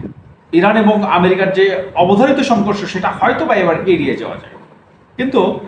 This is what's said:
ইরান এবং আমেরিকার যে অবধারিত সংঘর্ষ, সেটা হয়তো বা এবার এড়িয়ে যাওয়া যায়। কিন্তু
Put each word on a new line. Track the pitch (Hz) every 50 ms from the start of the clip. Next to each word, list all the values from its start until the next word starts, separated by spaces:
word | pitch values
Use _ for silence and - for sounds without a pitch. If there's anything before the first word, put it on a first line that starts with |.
| - - - - - - - _ _ _
ইরান | 165 170 190 208 220
এবং | 226 208 214 214 202 202
আমেরিকার | - 160 180 185 185 185 190 190 175 -
যে | 185 196 196 180 143 135 - -
অবধারিত | 160 180 185 202 196 262 294 277 285
সংঘর্ষ, | 247 - 226 202 196 208 202 - 185
সেটা | - - 185 220 185
হয়তো | - - 190 240 247 - 320
বা | - 226
এবার | 196 180 165 160 - -
এড়িয়ে | 185 175 156 143 131 113
যাওয়া | - 113 92 85
যায়। | - - - - - - - - _ _ _ _ _ _ _ _
কিন্তু | - 254 269 - 220 185 208 - - -